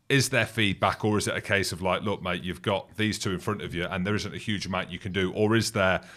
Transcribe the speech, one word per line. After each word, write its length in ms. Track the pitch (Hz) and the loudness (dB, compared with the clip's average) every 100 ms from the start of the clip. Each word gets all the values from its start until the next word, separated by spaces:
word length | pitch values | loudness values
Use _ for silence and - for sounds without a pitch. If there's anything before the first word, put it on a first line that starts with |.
| - | 0
Is 220 | 135 127 | 2 4
there 160 | 123 110 | 2 0
feedback, 580 | - 104 90 101 - | 2 2 4 2 2
or 140 | 110 104 | 0 2
is 100 | 104 | 0
it 80 | 90 | -4
a 40 | |
case 280 | - 101 90 | 0 0 0
of 120 | 85 | -2
like, 180 | 92 90 | 0 0
"Look, 220 | 101 90 | -2 -4
mate, 200 | 90 90 | -4 -4
you've 200 | 90 87 | -4 -4
got 340 | 110 98 - - | -2 -2 -4 -2
these 220 | 107 95 | -2 0
two 120 | 107 | -2
in 60 | 90 | -2
front 220 | - 104 | -2 -4
of 140 | 87 | -4
you 100 | 85 | -4
and 220 | 85 92 95 | -4 -2 0
there 80 | |
isn't 200 | 104 92 | -2 -2
a 40 | 85 | -8
huge 260 | - 98 | -4 -4
amount 260 | 87 95 90 | -2 -4 -4
you 80 | 87 | -8
can 140 | 101 | -4
do"? 180 | 92 92 | 0 0
Or 200 | - 107 | 2 4
is 180 | 113 107 | 4 4
there 280 | 107 95 87 - | 2 4 2 -2